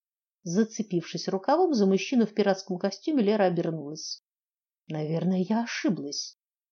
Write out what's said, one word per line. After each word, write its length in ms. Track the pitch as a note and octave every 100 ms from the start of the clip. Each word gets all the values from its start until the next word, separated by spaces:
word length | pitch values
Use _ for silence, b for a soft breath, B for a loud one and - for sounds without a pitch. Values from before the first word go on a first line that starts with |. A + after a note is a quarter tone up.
| _ _ _ _
Зацепившись 840 | F3 F3+ A3 - G#3+ F3 - E3+ -
рукавом 460 | F#3+ A3+ D#4 F#4
за 120 | B3+ G3
мужчину 400 | F#3+ - B3+ G#3+
в 80 |
пиратском 440 | - G3+ F#3 - F3+
костюме, 440 | G3 - - D4
Лера 220 | G3+ G#3+
обернулась. 800 | F#3 E3+ E3 D#3+ C#3+ D#3 - - _ _ _ _ _ _ -
"Наверное, 560 | D#3 D#3 D#3+ E3+ F#3 F3+
я 140 | A3
ошиблась". 760 | A#3 - D#4 D#3+ C#3+ - - - _ _ _